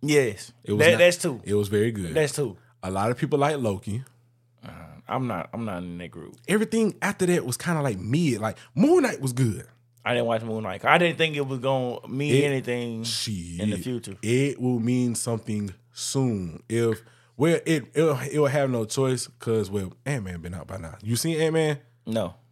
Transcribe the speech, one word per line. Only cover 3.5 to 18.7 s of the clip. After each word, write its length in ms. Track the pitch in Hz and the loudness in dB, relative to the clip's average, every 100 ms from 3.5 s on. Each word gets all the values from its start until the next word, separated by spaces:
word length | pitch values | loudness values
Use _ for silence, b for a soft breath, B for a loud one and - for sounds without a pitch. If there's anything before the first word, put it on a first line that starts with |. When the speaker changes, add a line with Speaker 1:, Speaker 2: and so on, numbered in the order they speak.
| 151 | 2
Speaker 2:
Loki. 440 | 117 95 - 104 131 _ _ _ _ _ | -2 -4 -4 -8 -8 _ _ _ _ _
Speaker 1:
Uh, 40 | - 80 82 78 - | -20 -18 -20 -20 -6
I'm 180 | 120 127 | -4 -2
not, 240 | 95 80 | -4 -6
I'm 120 | 104 | -8
not 140 | 113 90 | -6 -6
in 160 | 90 87 | -8 -10
that 120 | 87 | -12
group. 260 | - 76 - - | -14 -18 -18 -2
Speaker 2:
Everything 460 | 208 220 226 214 - | 0 0 0 0 0
after 240 | 185 202 180 | -6 -2 0
that 180 | 175 | 0
was 120 | 117 120 | 0 -6
kinda, 260 | - 165 | -2 -2
like, 160 | 143 98 | 0 -2
mid. 420 | 90 139 170 113 | 0 2 2 0
Like, 160 | 110 - B | -2 -6 B
Moon 280 | 127 254 359 | 2 6 6
Knight 180 | 262 180 | 4 0
was 120 | 135 | -4
good. 340 | 123 127 87 - _ _ _ | 2 0 0 -8 _ _ _
Speaker 1:
I 100 | - | -2
didn't 120 | 120 117 | 0 2
watch 160 | 113 | 0
Moon 200 | 113 110 | -2 -6
Knight. 220 | 107 92 | -6 -4
I 120 | 120 156 | 6 6
didn't 200 | 175 160 | 6 2
think 180 | 160 147 | -2 -2
it 100 | 139 | -4
was 120 | 131 | -2
gonna 480 | 127 135 127 120 - | 0 0 0 -4 -8
mean 260 | 131 147 | -4 2
Speaker 2:
It, 100 | 139 | 4
Speaker 1:
anything 600 | 147 135 120 123 120 113 | 4 0 -2 -4 -4 -6
Speaker 2:
shit, 560 | 113 113 - 101 85 85 | -6 -6 -4 -6 -6 -4
Speaker 1:
in 100 | 104 | -2
the 60 | 92 | -2
future. 400 | 104 120 - 95 | -4 -6 -8 -8
Speaker 2:
it 360 | 107 123 139 - | 0 2 2 0
will 200 | 127 123 | -2 0
mean 340 | 113 127 123 | 2 2 0
something 600 | 113 - 113 - 104 101 92 _ | -2 -4 -4 -4 -4 -4 -10 _
soon. 680 | - - 139 131 107 90 76 - | -12 -4 0 0 0 -4 -10 -4
If, 320 | 113 117 110 - b b - | 0 0 -2 -8 b b 0
well, 220 | 151 160 160 | 2 2 2
it, 240 | 160 120 | 0 0
it'll, 240 | - 160 139 | 0 2 2
it'll 260 | 131 143 143 | -2 2 2
have 240 | 143 135 | 2 0